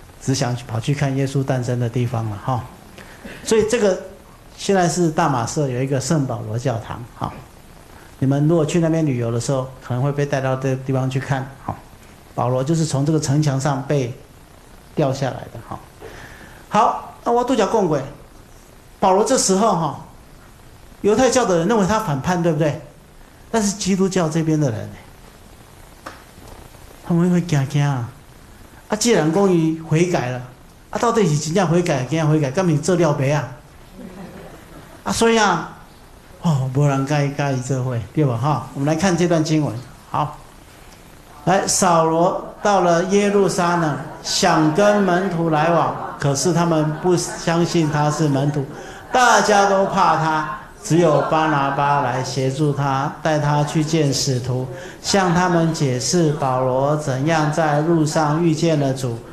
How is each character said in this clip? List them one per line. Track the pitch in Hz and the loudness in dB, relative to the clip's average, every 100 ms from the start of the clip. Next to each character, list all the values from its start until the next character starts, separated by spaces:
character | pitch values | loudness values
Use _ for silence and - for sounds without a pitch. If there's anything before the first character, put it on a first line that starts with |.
| - - | -20 -12
只 | - 135 | -4 0
想 | 123 123 | 0 -2
去， | - | -4
跑 | 110 | -6
去 | 127 | -2
看 | 143 139 135 | -2 0 0
耶 | 135 | -2
稣 | 139 | -2
诞 | 135 131 | -2 -2
生 | 123 123 | -2 -2
的 | 120 | -2
地 | 123 120 | -2 -2
方 | 117 113 | -2 -6
了， | 101 - | -6 -4
吼。 | 123 - - - - - - - - | -4 -6 -16 -20 -20 -20 -20 -18 -14
所 | - 220 | 0 2
以 | - | 2
这 | 240 | 2
个 | 196 180 - - - - - - | 2 0 -4 -20 -20 -20 -20 -12
现 | - 190 | 0 2
在 | 175 | 2
是 | 180 170 | 2 0
大 | 156 160 | 2 0
马 | 127 113 | 0 -2
色 | 156 139 | -2 -2
有 | 123 | -2
一 | 135 | -2
个 | 135 | -2
圣 | - 160 131 | 0 0 0
保 | 113 | -4
罗 | 113 113 | -6 -4
教 | 135 113 | -2 -4
堂， | - - 120 - | -6 -12 -12 -10
吼。 | - - - - - - - - - - | -10 -10 -20 -20 -20 -20 -20 -20 -20 -4
你 | 131 | 0
们 | 139 151 | 2 2
如 | 170 | 2
果 | 151 | 2
去 | 175 | 2
那 | 160 | 2
边 | 160 156 | 2 0
旅 | 123 | 0
游 | 117 | -2
的 | 117 | -2
时 | 117 | -2
候， | 131 131 - | -2 -4 -10
可 | - | -6
能 | 123 | -2
会 | 139 | -2
被 | 143 143 | 0 -2
带 | 139 | -2
到 | 131 131 | -2 -2
这 | 135 | -2
个 | 131 | -4
地 | 131 | -2
方 | 131 131 | -2 -2
去 | 131 | -4
看， | - 139 127 - - | -4 -4 -6 -12 -10
吼。 | - - - - - - - | -12 -14 -20 -20 -20 -16 -4
保 | 120 | -2
罗 | 127 | -2
就 | 135 165 | 0 0
是 | 156 | 0
从 | 135 147 | 0 0
这 | |
个 | 156 | 0
城 | 151 143 | 0 0
墙 | 151 131 | 2 0
上 | 147 135 | -2 -2
被 | 131 147 120 - - - - - - - - | -2 -2 -2 -8 -18 -20 -20 -20 -20 -20 -12
掉 | - 143 | -2 -2
下 | 131 135 | 0 -4
来 | - - | -6 -14
的， | 113 - | -16 -14
吼。 | - - - - - - - - - - | -14 -16 -20 -20 -18 -20 -20 -20 -20 -4
好， | 208 247 - - - | 2 2 0 -10 -10
那 | - | -2
我 | 240 | 0
拄 | 247 247 | 0 0
则 | 196 | 2
讲 | 220 180 | 2 0
过， | 147 135 - - - - - - - - - | -2 -4 -16 -20 -20 -20 -20 -20 -20 -20 -2
保 | 196 | 2
罗 | 190 | 2
这 | 214 247 | 2 2
时 | 175 190 | 2 2
候， | 220 175 | 2 0
吼， | 156 - - - - - - - - - - - | -2 -6 -16 -20 -20 -20 -20 -20 -20 -20 -20 -4
犹 | 196 220 | 0 4
太 | 254 | 4
教 | 254 208 | 4 2
的 | 170 | 2
人 | 170 | 2
认 | 233 | 2
为 | 180 | 2
他 | 214 | 0
反 | 185 135 | 0 -4
叛， | 151 180 | -2 0
对 | 170 | 0
不 | 151 | 2
对？ | 156 113 - - - - - - - | 0 -2 -10 -20 -20 -20 -20 -20 -4
但 | 226 | -2
是 | 202 185 | -2 -2
基 | 180 190 | -2 0
督 | 190 | 2
教 | 190 156 | 2 0
这 | 165 | 0
边 | 156 156 | 0 2
的 | 143 | 0
人， | 104 104 - - - - - - - - - - - - - - - - - - - - - - | -2 -10 -14 -20 -20 -20 -20 -20 -20 -20 -20 -20 -20 -20 -20 -20 -20 -20 -20 -20 -20 -20 -20 -2
他 | |
们 | 170 180 | 0 2
会 | 175 | 2
惊 | 175 147 131 | 2 0 0
惊 | 143 143 | 0 0
啊！ | 131 117 - - - - - - - - | -2 -6 -12 -20 -20 -20 -20 -20 -20 -8
啊， | 208 | -2
既 | 240 | 2
然 | 196 156 | 4 4
讲 | 185 196 | 4 4
伊 | 175 160 160 | 4 2 -2
悔 | - 156 175 | 0 2 2
改 | 170 127 | 0 -2
了， | 123 - - - - - | -8 -12 -20 -20 -20 -10
啊， | 208 | -2
到 | 240 | 0
底 | 214 180 | 2 2
是 | 147 | 2
真 | 151 | 0
正 | 180 165 | 0 2
悔 | 175 | 2
改， | 175 139 127 | 2 -2 -2
怎 | 165 | 0
样 | 151 | 2
悔 | 156 | 2
改？ | 139 | 0
敢 | 165 185 | 0 0
是 | 143 | 0
做 | 190 175 | 2 2
料 | 160 | 2
杯 | 143 135 | 2 0
啊？ | 147 120 - - - - - 185 185 185 - - - - - - - | 0 -2 -12 -20 -20 -20 -20 -18 -16 -18 -16 -18 -20 -20 -20 -20 -12
啊， | - | -6
所 | 196 226 | 2 4
以 | 226 | 4
啊， | 208 165 - - - - - - - - | 4 0 -4 -14 -20 -20 -20 -20 -20 -6
哦， | 175 139 131 127 | -2 0 0 2
无 | 147 | 2
人 | 135 135 | 2 0
介 | 151 143 | 0 -2
意， | |
介 | 143 143 | -2 -2
意 | 127 | -2
做 | 123 131 | -2 -4
伙， | 127 117 98 | -2 -4 -4
对 | 156 147 | 0 0
吧？ | 117 | 0
哈， | 143 131 - | 0 -2 -4
我 | 147 | -4
们 | 139 | -2
来 | 160 | 0
看 | 190 170 | 0 2
这 | 175 | 2
段 | 165 | 2
经 | 156 156 | 2 0
文。 | 131 113 - - - | 0 -6 -12 -20 -8
好， | 139 143 - - - - - - - - - - - - | -4 -4 -6 -20 -20 -20 -20 -20 -20 -20 -20 -20 -8 0
来， | 196 196 | 0 0
扫 | - 190 165 | 0 2 4
罗 | 160 165 180 - - - | 2 2 0 0 -10 -4
到 | 208 196 | 0 2
了 | 175 170 185 | 4 2 2
耶 | 202 202 | 2 2
路 | 202 185 | 2 2
撒 | - 175 175 | 2 0 0
冷， | 156 135 - - | 0 -4 -8 -12
想 | - - 185 160 156 | -6 0 2 4 2
跟 | 151 208 208 | 4 4 4
门 | 190 175 190 | 2 2 0
徒 | 170 165 | -2 0
来 | 151 165 | 2 2
往， | 165 127 - - - | 2 0 -4 -10 -4
可 | 143 139 | -2 0
是 | 180 | 0
他 | 170 170 | 2 2
们 | 156 151 151 | 2 0 0
不 | 180 170 | 2 2
相 | - - - 170 170 | 0 -6 -2 0 2
信 | 170 151 | 2 0
他 | 147 151 | 2 0
是 | 147 151 | 0 0
门 | 135 147 | 2 0
徒， | 151 135 - - - - | -2 -6 -10 -16 -18 -4
大 | 254 240 214 | 2 4 4
家 | 202 202 202 | 4 4 4
都 | 196 196 | 2 0
怕 | 190 170 156 | 2 2 2
他。 | 160 156 151 - - - | 0 -2 -4 -10 -14 -16
只 | - 160 | 0 4
有 | 170 143 | 4 4
巴 | - 156 160 | 2 0 2
拿 | 143 139 | 0 0
巴 | 143 143 143 | 0 0 2
来 | 127 127 | 0 -4
协 | 123 135 131 | -4 -2 -2
助 | 139 151 | 0 0
他， | 135 143 135 143 - | 0 0 0 -4 -4
带 | 165 151 | -2 0
他 | 143 147 | 2 0
去 | 147 165 | 0 0
见 | 151 160 143 | 0 2 0
使 | 135 - 123 | 0 -2 -2
徒， | 123 127 127 - - - | -2 -4 -4 -10 -14 -12
向 | - 196 185 | -2 2 2
他 | 170 180 | 2 2
们 | 170 165 | 2 2
解 | 156 143 123 | 0 0 0
释 | - 175 160 | 0 2 2
保 | 151 135 127 | 0 0 0
罗 | 131 131 139 151 | 0 2 0 0
怎 | 147 127 151 | -2 -2 0
样 | 160 151 | 2 0
在 | 151 156 147 | 0 0 2
路 | 160 170 147 | 2 2 2
上 | 165 151 156 | 2 0 2
遇 | 175 151 | 2 2
见 | 165 151 | 2 2
了 | 139 | 0
主， | 131 131 113 - | -2 -4 -6 -12